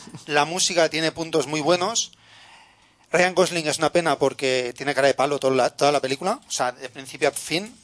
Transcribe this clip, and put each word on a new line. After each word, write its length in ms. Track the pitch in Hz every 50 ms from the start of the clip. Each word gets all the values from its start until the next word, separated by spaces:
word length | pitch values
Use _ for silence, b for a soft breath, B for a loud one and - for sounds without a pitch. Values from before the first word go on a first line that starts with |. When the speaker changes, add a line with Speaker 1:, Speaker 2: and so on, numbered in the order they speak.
| - -
Speaker 1:
<laughs> 140 | - - -
Speaker 2:
la 180 | 160 143 147 147
música 440 | 156 175 180 - - 175 170 160 151
tiene 220 | 151 156 160 156
puntos 380 | 156 165 160 165 160 151 123 143
muy 120 | 156 156
buenos. 520 | 143 165 180 175 180 214 233 - - - b b b b b b b b b b b b b b b b b b b _
Ryan 240 | 160 175 180 185 175
Gosling 320 | 175 180 160 175 165 151
es 120 | 151 131 -
una 120 | 156 143
pena 260 | - 180 165 156 135 -
porque 540 | 139 131 131 - 139 131 127 127 123 120 -
tiene 180 | - 135 143 131
cara 140 | 131 139 135
de 60 | -
palo 260 | - 131 147 147 135
toda 140 | - 131 131
la, 140 | 127 123 -
toda 200 | - - 143 147
la 100 | 147 131
película, 400 | 135 131 139 - 175 190 240 - -
o 40 | -
sea, 200 | - - 127 127
de 160 | 123 131 131 127
principio 400 | - 143 135 - - 131 151 143
a 40 |
fin, 420 | - - - - 156 180 208 233 247 -